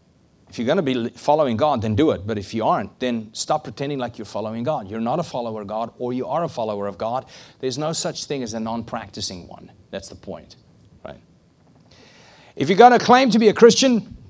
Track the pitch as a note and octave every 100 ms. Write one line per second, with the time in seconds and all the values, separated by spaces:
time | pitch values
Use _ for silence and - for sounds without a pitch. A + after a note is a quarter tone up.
0 | _ _ _ _ _ - A#2+ F3+ C#3+ B2+
1 | A#2 - - D3+ C#3+ A2 D3+ C3 A2 G#2
2 | D#3 F#2 G2+ G#2 G2 A#2 A#2 E3+ G2 -
3 | B2+ A#2 G#2+ - - D3+ D3 G#2+ C#3+ C#3+
4 | A#2+ A2+ G#2 G#2 G#2+ A2+ B2 D3+ G2 A2+
5 | A2+ D3+ E3 C3 A#2 A2 G2+ G#2+ A2+ -
6 | B2 B2+ B2 D3 E3+ - A2 G#2 G2+ F#2+
7 | A2 B2 - - - - C3 B2+ D3+ E3
8 | F3 D3 - C#3+ A#2 A2+ A2+ A#2 A2+ A#2+
9 | G2+ - G2+ F#2 D2 - - - _ G2
10 | - F2 - E2 D2 - _ _ - -
11 | D2 C#2 _ _ _ _ _ _ _ -
12 | - - - - - - C#3 F#3 A#3+ A#3+
13 | - B3 C4+ A3 G#3+ - A#3 - C4 A3+
14 | - - -